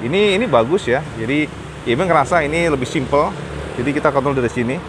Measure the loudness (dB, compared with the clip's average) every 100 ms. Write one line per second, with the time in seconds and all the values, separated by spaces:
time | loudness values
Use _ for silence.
0 | 0 2 2 2 4 4 4 0 2 0
1 | -2 -6 -2 0 -2 -6 -14 -10 -2 0
2 | 4 2 4 2 2 0 0 0 -2 -4
3 | 0 2 0 -2 -10 -10 -8 -4 -2 0
4 | 2 2 0 0 0 0 -2 -4